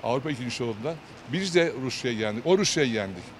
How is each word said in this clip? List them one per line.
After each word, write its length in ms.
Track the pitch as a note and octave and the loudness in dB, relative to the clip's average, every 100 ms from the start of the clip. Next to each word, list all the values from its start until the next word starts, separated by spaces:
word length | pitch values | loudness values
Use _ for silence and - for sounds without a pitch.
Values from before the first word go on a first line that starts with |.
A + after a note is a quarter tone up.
Avrupa 260 | A2+ C3 D#3 | 0 0 -2
ikincisi 340 | C3 B2 - | -4 -4 -4
oldular. 300 | A#2+ G#2 B2+ D#3+ - - - | -4 -4 -6 -8 -12 -18 -6
Biz 220 | D#3 F#3+ | -4 4
de 180 | E3+ E3+ A#2+ | 4 4 0
Rusya'yı 360 | C3 - B2+ A2+ | -4 -2 -2 0
yendik. 280 | G#2+ G#2+ D#3 | -2 0 2
O 120 | F#3+ | 4
Rusya'yı 340 | G3+ E3 C3+ | 4 4 2
yendik. 320 | A2 G2 F2+ - | 2 -2 -6 -12